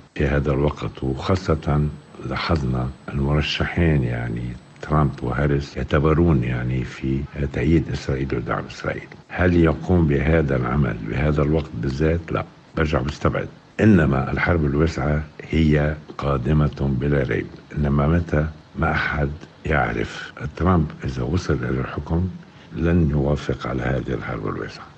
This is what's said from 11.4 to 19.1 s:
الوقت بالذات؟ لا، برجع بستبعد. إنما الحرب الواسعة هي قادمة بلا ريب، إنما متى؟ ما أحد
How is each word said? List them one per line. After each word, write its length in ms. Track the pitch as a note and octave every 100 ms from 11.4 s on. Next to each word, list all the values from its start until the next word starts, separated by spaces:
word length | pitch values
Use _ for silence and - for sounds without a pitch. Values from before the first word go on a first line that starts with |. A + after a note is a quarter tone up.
الوقت 280 | D2 D#2+ D2
بالذات؟ 580 | A1+ C#2 C2 D#2 E2+ -
لا، 120 | - - - - -
برجع 240 | D2+ D2+
بستبعد. 480 | C2+ C#2+ - - G1+ - - -
إنما 520 | G#2 G2 D2 C2+ C2
الحرب 320 | - - F2
الواسعة 580 | D2 C#2 D#2+ - D#2 D2+ D2+ - -
هي 440 | D#2 D#2+ D2 D2 D#2 - -
قادمة 800 | C#2+ C#2 B1 D2+ D2+ - C#2 B1+
بلا 220 | C#2+ C#2+
ريب، 240 | B1+ G1+ G1+ - - -
إنما 300 | D2 C#2+ C#2+
متى؟ 400 | E2+ E2 D#2 D#2 - - C#2+
ما 120 | D#2
أحد 400 | D#2 -